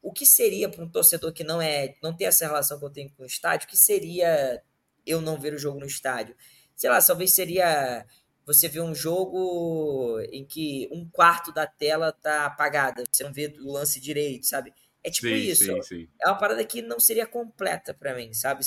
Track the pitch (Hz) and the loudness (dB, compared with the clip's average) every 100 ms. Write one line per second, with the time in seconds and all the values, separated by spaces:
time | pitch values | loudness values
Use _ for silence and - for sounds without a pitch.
0 | 190 190 285 - 233 190 214 - 165 160 | -10 2 6 6 6 2 -4 -4 -6 2
1 | 170 165 160 160 156 165 160 143 139 - | 2 2 -4 -6 -4 -2 0 0 -4 -6
2 | 160 170 185 170 160 151 - 143 143 143 | -8 -4 2 2 2 -2 -2 -6 -12 -12
3 | 139 _ 127 - 170 165 - - - 202 | -16 _ -12 -6 -2 -4 -2 2 4 4
4 | 160 175 170 156 135 117 _ _ _ _ | 0 0 2 4 0 -4 _ _ _ _
5 | - 160 160 156 143 147 143 139 139 139 | -2 -2 -2 -4 -4 -4 -6 -6 -8 -6
6 | 131 123 110 - - _ _ - 254 196 | -4 -4 -6 -12 -20 _ _ -2 2 6
7 | 180 165 185 - 170 180 175 151 131 120 | 6 4 2 2 2 2 4 4 0 -4
8 | - _ _ _ - 151 165 156 165 151 | -10 _ _ _ 0 2 2 -2 -4 -4
9 | 165 175 190 185 185 175 170 160 151 139 | -2 0 0 -2 -2 -2 -2 -2 -2 -2
10 | 120 113 107 135 139 160 156 139 117 165 | -2 -2 -6 -10 -12 -6 -4 -4 -6 -10
11 | 170 - 170 165 - 160 151 _ 147 156 | -10 6 6 6 -2 -4 -4 _ 2 2
12 | 160 - 156 151 147 143 147 143 135 123 | 0 -2 -2 0 0 0 0 4 2 0
13 | 123 - 143 139 147 147 135 139 147 135 | -2 -2 -4 -6 -6 -6 -8 -4 -2 -4
14 | 135 147 147 127 - 139 131 _ _ _ | -4 -2 -2 -2 -4 -4 -8 _ _ _
15 | - - 120 110 101 82 98 90 87 87 | -6 -2 0 0 2 2 2 -2 -6 -12
16 | 82 _ 165 196 208 220 220 240 233 233 | -14 _ 0 2 0 0 -4 -6 -8 0
17 | - 226 226 240 233 - 190 165 - - | 2 2 -2 -6 -10 -6 -4 -4 -8 -10
18 | 139 127 117 110 135 135 | -8 -8 -8 -4 -4 -2